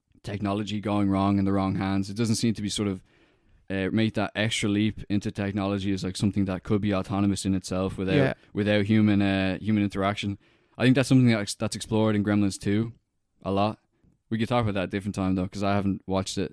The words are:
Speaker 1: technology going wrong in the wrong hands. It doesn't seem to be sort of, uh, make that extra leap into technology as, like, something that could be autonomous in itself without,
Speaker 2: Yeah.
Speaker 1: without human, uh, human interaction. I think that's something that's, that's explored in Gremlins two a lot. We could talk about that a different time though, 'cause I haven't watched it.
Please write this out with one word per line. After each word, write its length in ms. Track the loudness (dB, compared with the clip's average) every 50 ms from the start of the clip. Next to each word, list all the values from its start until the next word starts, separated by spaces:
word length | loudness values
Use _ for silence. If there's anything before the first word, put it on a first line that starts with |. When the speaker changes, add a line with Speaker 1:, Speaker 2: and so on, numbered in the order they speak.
| _ _ _ _ -12
Speaker 1:
technology 580 | -10 -8 -4 -4 -2 -2 -2 -4 -4 -6 -4
going 280 | -2 -2 0 2 2 2
wrong 300 | 2 2 2 2 2 2
in 60 | 2
the 80 | 2 0
wrong 220 | 0 0 0 -2
hands. 340 | -2 -2 -2 -2 -2 -4 -4
It 80 | -4
doesn't 180 | -4 -2 0 0
seem 180 | 0 0 -2 -2
to 60 | -2
be 80 | -4 -6
sort 200 | -4 -2 -2 -2
of, 120 | -2 -4 -8 _ _ _ _ _ _ _ _ _ _ _ _ -8
uh, 200 | -4 -4 -2 0 0
make 200 | 2 0 0 0
that 160 | -2 -4 -2 -2
extra 320 | -2 -2 -2 -2 -2 0 0
leap 320 | 2 2 0 0 -2 -4 -6 -2
into 220 | -2 -2 -2 -2
technology 640 | -4 -4 -4 -2 -2 -2 -2 -2 -2 -2 -2 -2 -4
as, 100 | -2 -4
like, 140 | -6 -4
something 260 | -2 -2 0 0 0 -2
that 180 | -2 -2 -4 -2
could 180 | -2 0 0
be 120 | 2 0 0
autonomous 520 | 0 -2 -2 0 0 2 2 0 0 0
in 80 | -2 -2
itself 420 | -2 -2 -4 -4 -2 -2 -4 -4
without, 180 | -4 -2 0 2
Speaker 2:
Yeah. 180 | 2 2 2 -2 _ _ _ -4
Speaker 1:
without 320 | -2 0 2 2 2 4
human, 360 | 4 4 6 6 6 4 4
uh, 360 | 4 2 2 2 0 0 -2 -2
human 240 | -2 0 2 2 2
interaction. 540 | 0 0 0 0 0 0 -2 -4 -6 -6 -8 _ _ _ _ _ _ _
I 60 | 2 4
think 120 | 4 4
that's 140 | 4 4 6
something 180 | 6 6 6
that's, 280 | 6 4 2 0 -4 -6
that's 200 | -4 -4 -6 -6
explored 400 | -6 -6 -2 0 2 2 2 2
in 80 | 2 2
Gremlins 360 | 2 2 2 2 0 -2 -4
two 340 | -2 0 0 0 0 -4 -6 _ _ _ _ _ _ _ _ _ -6
a 80 | -4
lot. 280 | 0 0 0 0 -2 -6 _ _ _ _ _ _ _ _ _ -6
We 80 | -4
could 100 | -2 -2 0
talk 140 | 0 0 0
about 120 | 0 -2
that 80 | -2 -4
a 40 |
different 280 | -4 -4 -4 -4 -4 -4
time 200 | -2 0 0 0
though, 120 | 0 -2
'cause 160 | -4 -4 -4 -2
I 100 | 0 0
haven't 280 | 0 0 -2 -2 -4 -4
watched 320 | -4 -4 -4 -4 -4 -6
it. 140 | -6 -6 -6